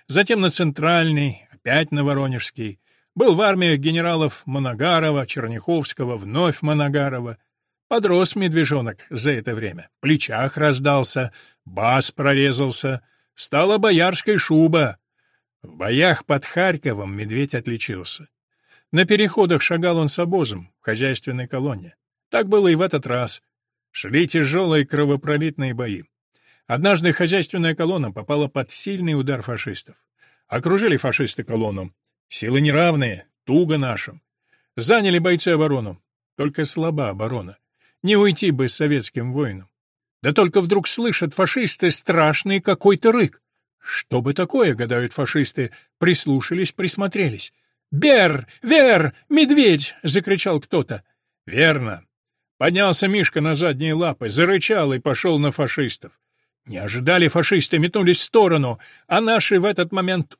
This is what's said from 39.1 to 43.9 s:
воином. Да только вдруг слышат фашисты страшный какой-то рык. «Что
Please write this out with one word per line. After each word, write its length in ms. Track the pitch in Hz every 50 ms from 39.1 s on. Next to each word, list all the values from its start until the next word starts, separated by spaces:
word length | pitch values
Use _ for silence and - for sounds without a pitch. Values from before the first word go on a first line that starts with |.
| - 120 117 127
воином. 360 | 123 147 143 113 95 92 95 _ _ _ _ _ _ _ _ _ _ _
Да 100 | - 135
только 280 | 151 220 196 170 - 202
вдруг 280 | 180 170 202 196 165 -
слышат 460 | - - 233 233 170 - 175 151 -
фашисты 560 | - 190 - - 269 233 165 - - 190 170
страшный 680 | - - - - 170 165 156 156 143 - - 196 196 190
какой-то 520 | - 202 190 - - 202 196 - - 226
рык. 300 | 226 247 190 - - _ _ _ _ _ _ _ _ _
«Что 420 | - -